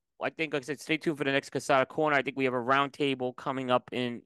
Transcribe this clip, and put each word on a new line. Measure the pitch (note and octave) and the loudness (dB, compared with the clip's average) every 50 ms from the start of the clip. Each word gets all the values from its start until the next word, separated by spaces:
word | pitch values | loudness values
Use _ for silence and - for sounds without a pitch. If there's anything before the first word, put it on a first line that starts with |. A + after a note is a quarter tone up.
| _ _ _ - | _ _ _ -6
I | - C#3 | -6 -6
think, | - - D#3+ D3 | -4 -4 -4 -2
like | D3+ C#3+ | -2 -4
I | B2 | -2
said, | D3+ C#3 - | -4 -8 -6
stay | - - D#3+ | -2 -2 -2
tuned | D3+ - F3 D3+ C#3 | 0 0 -2 -2 0
for | D3 | 0
the | C#3 | 0
next | C#3 C#3 - - | 0 0 0 -2
Quesada | - C3+ - - C#3+ C3 C3 | -6 -4 2 4 4 4 4
Corner. | - - - D#3 D3+ D3 | 2 0 0 2 4 4
I | C3+ | 2
think | B2+ C3 B2 | 2 0 -2
we | C3 C3+ | 0 0
have | C3 B2 | 0 0
a | B2+ | 0
roundtable | A#2 B2 C3+ C#3 C#3+ C3+ - - D3 C#3 C3+ B2+ B2+ B2+ B2 | 0 2 2 2 2 0 -2 -2 -2 0 0 -2 -4 -6 -6
coming | - - D3 C3 C3 C3 B2 | -6 -6 -6 -4 -4 0 2
up | B2+ B2+ - - | 2 2 0 -2
in, | - A#2+ B2 A#2+ A#2+ A2 - | -4 -4 -4 -4 -6 -8 -10